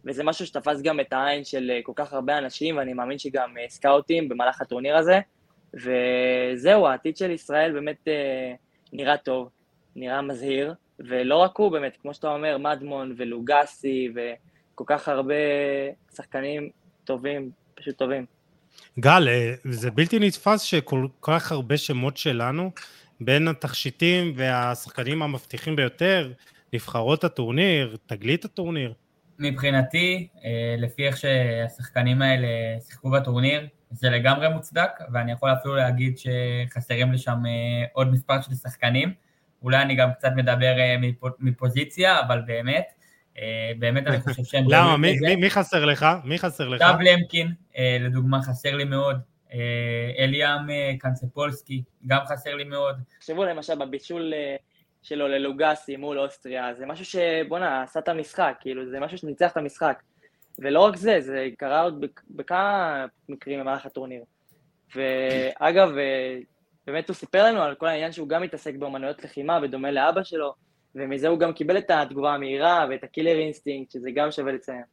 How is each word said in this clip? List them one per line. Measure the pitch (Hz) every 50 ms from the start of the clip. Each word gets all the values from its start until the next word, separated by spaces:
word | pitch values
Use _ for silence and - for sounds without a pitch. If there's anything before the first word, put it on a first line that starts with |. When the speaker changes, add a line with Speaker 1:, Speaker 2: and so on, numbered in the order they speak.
| -
Speaker 1:
וזה | 127 135 131 143
משהו | 156 165 - 185
שתפס | 160 - 143 - 147 151 139
גם | 139 160 156 147
את | 135 - 135
העין | 131 135 143 143 143 139
של, | - - 135 127 123 123
אה, | 120 117
כל | - 117
כך | - 147 143 143
הרבה | 135 127 135 147
אנשים, | 147 139 127 - - 147 160 160
ואני | 143 135 127 127
מאמין | 123 123 127 139
שגם, | 143 - 139 131 135 123 123 120
אה, | 120 120 120
סקאוטים | - - - 139 139 147 143 - 165 165 156 135
במהלך | 123 123 120 127 127 -
הטורניר | 131 - 123 120 127 143 147
הזה, | 160 160 170 185 190 202 _ _ _ _ _ _ _ _ _ -
וזהו, | 127 123 127 127 123 123 127 127 123 127 127 127 127 127 127 127 123 127 175 208 214 180
העתיד | 143 131 123 _ 160 156
של | - 190 180
ישראל | 170 160 - - 143 151 156 165
באמת, | 151 143 143 147 151 _ _
אה, | 156 151 147 143 135 131 131 131 127 123 - _ _ _ _ _ _ -
נראה | 139 139 135 147
טוב, | 143 _ 135 127 127 123 127 _ _ _ _ _ _ _ _ _
נראה | 131 127 127 131 139
מזהיר, | 143 139 135 117 131 139 135 135 143 151 170 _ _ _ _ -
ולא | 143 123 127 123 127 127 143
רק | 165 180 185 180
הוא | - 214 202
באמת, | 160 151 143 135 - _
כמו | - 143 143
שאתה | - -
אומר, | 151 147 147 151 156 147
מדמון | 135 143 147 151 135 139 143 143 135 131 131 123
ולוגסי, | 120 127 117 120 117 123 135 147 143 143 143 - - - 139 131 131 127 120 113
וכל | 120 120 120 117 _ _ _ _ _ _ _ _ - 123
כך | - 147 147 -
הרבה | 156 143 131 135 131 147 147 151 147 143 143 143 139 139 139 139 139 - _ _ _ _
שחקנים | - 139 _ - 135 135 143 147 147 147 151 _ _ _ _ _ _ _
טובים, | - 131 123 127 143 143 143 135 127 - _ _ _ _
פשוט | - - 143 135
טובים. | _ 135 127 139 135 127 - _ _ _ _ _ _ _ _ _ - - _ _ 127
Speaker 2:
גל, | 113 139 170 185 160
אה, | 123 120 123 117 117 127 127 _
זה | 135 123 110 113 123
בלתי | 107 127 165 165 233 220
נתפס | 208 196 - - - 202 214 208
שכל | - - 185 156 135 - 143 131 131 135 _ _
כך | - - 156 170 - -
הרבה | 165 143 127 110 143
שמות | 147 - - 143 123 127 143 139
שלנו, | - - 160 123 117 117 123 143 165 180 185 180 - - - - - - _ _ _
בין | 117 120 135 147 160
התכשיטים | 165 156 - - 135 131 - - 135 - _ 165 175 180 180 175 170 143
והשחקנים | 127 131 131 123 123 123 123 120 - - - - - 123 127 151 160
המבטיחים | 151 147 139 131 - _ - 120 - 160 156
ביותר, | 147 135 123 - - 170 185 190 180 151 127 127 _ _ - _ _ _ _ -
נבחרות | 117 - - - 120 113 127 156 156 -
הטורניר, | 165 - - 120 113 120 151 190 196 170 147 131 117 110 110 _
תגלית | - 113 101 107 117 151 170 -
הטורניר. | 208 _ - 175 170 165 151 131 117 110 _ _ _ _ _ _ _ _ -
Speaker 3:
מבחינתי, | 143 143 131 131 135 143 135 131 127 131 - 170 175 180 185 185 175 - _ - -
אה, | 113 117 117 117 117 117
לפי | 117 117 120 - - 143
איך | 139 131
שהשחקנים | - - 139 135 127 123 120 113 117 117 117 - - 123 - _ 123 120 123 127 135
האלה | 135 135 131 127 123 120 117 117 113 113 113 113
שיחקו | - - - - - 131
בטורניר, | 135 139 127 131 120 123 131 139 147 147 151 147 _ _ _ _
זה | 113 - 131 127
לגמרי | 120 120 120 135 135 143 156 160
מוצדק, | 160 156 - - - 165 175 190 - - 160 127 120
ואני | 120 117 120
יכול | 120 120 139 135 131
אפילו | 127 - 139 139
להגיד | 135 127 123 123 123 131 131 127
שחסרים | - - 127 123 123 123 123 120 123 123 123 - 120 120 - 120 120 127 127
לי | 127
שם, | 127 - 127 120 117 120
אה, | 117 117 117 120 120 120 120 120 123 _
עוד | 131 131 131
מספר | 131 127 - - 135 135
של | 131 - 131
שחקנים. | 127 - 127 - _ 123 120 123 131 151 180 185 _ _ _ _ _ _ _ _ _ -
אולי | 123 131 135
אני | 139 135 135
גם | 131 127 123 127
קצת | - - 131 127
מדבר, | 131 123 123 123 123 127 127 127 127
אה, | 127 127 123 123
מפו-, | 123 123 120 - 127 127 127 _
מפוזיציה, | 135 127 123 - 127 123 117 139 147 143 - 180 185 190 185 156
אבל | 127 123 123 113
באמת, | 113 120 117 117 120 - - 170 220 - _ _ _ _ _ _ _ _ _
אה, | - 110 110 113 113 113 113 117 113
באמת | 120 117 120 139 135
אני | 143 131 127
חושב | 127 143 123 - 123
שהם | - - 135 135
Speaker 2:
<laughs> | 131
למה? | 147 160 175
Speaker 3:
ראויים | 170 156 143
Speaker 2:
מי, | 151 175 180
Speaker 3:
לזה. | 131 151
Speaker 2:
מי, | 165 190
מי | 180 180 196
חסר | - 202 180 - 190 165 147
לך? | 151 143 131 151 156 175 180 135
מי | 127 156 -
חסר | - 175 - - 143
לך? | 123 127 123
Speaker 3:
טב | 170 180 180 160
למקין, | 180 180 180 175 170 - - 165 165 170 170 - _ _ _
אה, | 131 127 127 123 123
לדוגמה, | 123 127 127 131 131 131 135 131
חסר | 131 131 123 - - 143 139
לי | 143 139
מאוד. | 139 135 135 139 139 135 127 123 _ _ _ _ _ -
אה, | 120 120 120 120 120 120 117 117 117 120 120 - -
אליאם, | 135 135 139 143 147 147 147 147 147 147
אה, | 147 143 143 135 135 131
קנצפולסקי, | - 131 127 - 127 123 _ 143 147 147 131 - - - 135 131 127 _ _ _ -
גם | 127 135 139 139
חסר | - 147 127 - 147 143
לי | 143 143
מאוד. | 143 139 143 143 139 135 131 127 _ _ _
Speaker 1:
תחשבו | - - 160 175 196
למשל | 180 165 156 147 - 160
בבישול, | 147 139 131 139 139 - - 170 170 165 160 156
אה, | 151 147 143 139 139 _ _ _ _ _ _ _ _ _
שלו | - 151 147 143
ללוגסי | 139 139 139 139 139 135 139 156 156 151 151 - - 139
מול | 135 143 147 143 139
אוסטריה, | 139 139 139 _ _ 127 127 127 123 123 120
זה | 123 131
משהו | 139 156 165 185
ש-, | - - 185 175 170 160 160 156
בואנה, | - 160 175 185 165 135 131 131
עשה | 127 - 160
את | 156 170
המשחק, | 170 160 147 - - - 180 147 127 -
כאילו, | - 131 131 131 131 127
זה | 127 135
משהו | 143 160 180
שניצח | 180 - 151 139 - 175 170
את | -
המשחק. | 165 147 139 - - 165 147 135 - _ _ _ _ _ _ _ _ _ _ _ -
ולא | 127 139 143 160
רק | 190 214 196
זה, | 175 190 226 214 170
זה | 131 131 135 135 131 131 117
קרה | - 143 131 143 156
עוד | 170 175 156 143
בכ-, | 147 139 _ - _ -
בכמה | - 156 143 - 180 185 196 202 202 196 180 160 147 139 131 120 _ _ _ -
מקרים | 139 135 - 139 143 139
במהלך | 135 135 135 135 -
הטורניר. | 135 _ 135 131 131 127 120 117 _ _ _ _ _ _ _ _ _ _ _ _ _ -
ואגב, | 127 135 131 131 131 131 131 131 131 131 131 - - - 160 170 190 190 170 147
אה, | 139 139 135 135 131 131 131 127 127 - _ _ _ _ _ _ _ _
באמת | - 139 160 160 -
הוא | 185
סיפר | - - - - 190 208
לנו | 226 226 202
על | 160 147 139
כל | - 165
העניין | 165 160 151 160 165
שהוא | 160 170 156 139
גם | 156 165
מתעסק | 185 175 165 147 - 156 135
באמנויות | 139 143 139 135 135 135 139 147 - -
לחימה, | 131 - 143 139 156 170 165
בדומה | 143 135 131 131 135 143
לאבא | 143 135 135 160 175 190 190
שלו, | - 175 160 151 143 135 _ _ _ _ _ _ _ _
ומזה | 131 139 135 139 135 139
הוא | 160 170 160
גם | 170 165 160
קיבל | - 156 156 185
את | 202 202 -
התגובה | 170 151 147 131 139 139 139 147 143
המהירה | 139 139 135 135 139 151 170 175 170 156 131
ואת | 135 131 -
הקילר | 127 - 160 160 165 165 156
אינסטינקט, | 156 156 147 - _ 143 139 139 131 _
שזה | - 131 120 131
גם | 123 143 147 151
שווה | 151 151 139 135
לציין. | 131 131 - - 127 127 120 _